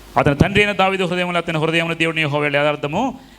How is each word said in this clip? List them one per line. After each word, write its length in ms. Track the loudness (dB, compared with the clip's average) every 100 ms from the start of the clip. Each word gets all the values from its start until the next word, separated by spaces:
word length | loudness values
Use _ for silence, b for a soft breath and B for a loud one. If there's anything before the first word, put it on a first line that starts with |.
| -4 0
అతని 180 | 2 4
తండ్రి 280 | 2 4
అయిన 80 | 2
దావీదు 320 | 2 0 2
హృదయంలో 340 | -2 -2 -2 -2
అతని 200 | -2 -2
హృదయంలో 380 | 0 0 -2 -2
దేవుని 260 | -2 0
యెహోవా 260 | -2 0 0
యథార్థము 720 | 0 0 -2 -4 -2 -4 -6 B